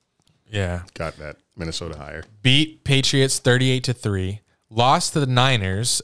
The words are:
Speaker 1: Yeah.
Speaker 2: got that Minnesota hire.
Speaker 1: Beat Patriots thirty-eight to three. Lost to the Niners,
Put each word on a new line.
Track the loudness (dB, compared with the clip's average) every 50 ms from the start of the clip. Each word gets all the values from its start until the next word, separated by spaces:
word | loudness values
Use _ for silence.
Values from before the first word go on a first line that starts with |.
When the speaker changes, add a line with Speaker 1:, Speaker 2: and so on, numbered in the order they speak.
| _ _ _ _ _ _ _ _ _ -8
Speaker 1:
Yeah. | -4 -4 -2 -2 -4 -6 -8 -12 -12
Speaker 2:
got | -10 -8 -8 -8 -10
that | -14 -16 -16 _ _ _ _
Minnesota | -10 -8 -6 -6 -8 -8 -10 -12 -12
hire. | -14 -14 -14 -14 -14 -16 -10 -2 2
Speaker 1:
Beat | 4 4 4 4 0 -4 -10 -4
Patriots | 0 0 0 2 2 2 2 2 2 0 0
thirty-eight | 2 2 2 4 4 2 0 0 -2
to | -4 -6
three. | -4 -2 -2 -2 -2 -2 -4 -6 -8 _ _ _ _ _ _
Lost | -2 2 4 4 4 2 2 0 -2
to | -2
the | 0
Niners, | 2 2 2 4 4 2 2 0 0 -2 -2 -2 -2 -2 -2